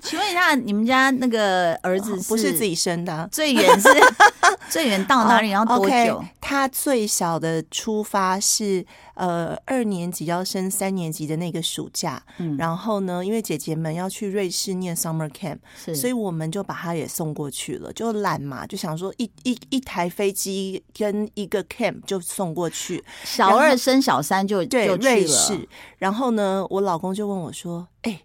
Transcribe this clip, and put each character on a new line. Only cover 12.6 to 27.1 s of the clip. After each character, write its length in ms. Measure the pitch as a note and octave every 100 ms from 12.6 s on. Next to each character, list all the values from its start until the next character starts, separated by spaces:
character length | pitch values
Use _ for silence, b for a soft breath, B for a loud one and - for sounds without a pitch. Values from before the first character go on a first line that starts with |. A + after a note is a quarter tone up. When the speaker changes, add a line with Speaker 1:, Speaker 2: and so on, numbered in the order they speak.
| E3 E3+
Speaker 2:
后 240 | G#3 G#3
呢， 220 | F#3+ F3
因 80 | F#3
为 100 | A3+
姐 160 | G#3 D#3
姐 160 | -
们 200 | D#3+ E3
要 160 | E3 F#3
去 180 | - G3+
瑞 220 | G3 F#3+
士 240 | E3+ -
念 200 | F#3 F#3
summer 360 | E3 E3 D#3+ D#3
camp， 300 | - E3+ D3+ B B
Speaker 1:
是。 180 | - D#3
Speaker 2:
所 140 | B3
以 40 |
我 160 | B3 G#3
们 220 | E3 D#3+
就 100 | F#3
把 120 | G3
他 200 | D3+ F3
也 140 | E3+ C3
送 260 | - D#3+
过 160 | D3+ C#3+
去 280 | - - -
了， 160 | -
就 180 | - A3+
懒 300 | G#3+ G3 D3+
嘛， 260 | C#3+ B2+ D2+
就 100 | G3
想 200 | F3+ D#3
说 160 | F#3+ -
一， 140 | A#3+ -
一， 140 | B3+ B3 -
一 100 | C4+
台 300 | - F#3 F3
飞 220 | F3 G3+
机 520 | G3 F#3+ G3 F#3+ F#3 _ -
跟 320 | G#3 G3+ G#3+ -
一 100 | G3
个 180 | G3+ -
camp 360 | - G#3+ - -
就 140 | G3
送 340 | F3 - F#3
过 160 | D#3+ E3+
去。 320 | - - F3 - B
Speaker 1:
小 320 | - - G3 G#3+
二 220 | D4+ B3
升 240 | C4+ C4
小 200 | C4+ C3+
三 240 | D3 F#3+ G3
就， 120 | G3+
Speaker 2:
然 80 | E3
后， 40 |
对， 180 | B3+ G3+
Speaker 1:
就 100 | F3+
去 100 | C4
了。 60 |
Speaker 2:
瑞 140 | A#3 E3
士。 420 | C#3+ - F#3+ - B B B
然 140 | F#3
后 180 | G#3+ C4
呢， 340 | A3+ G3 F#3+ F#3
我 120 | F#3+
老 160 | G3 E3
公 160 | F#3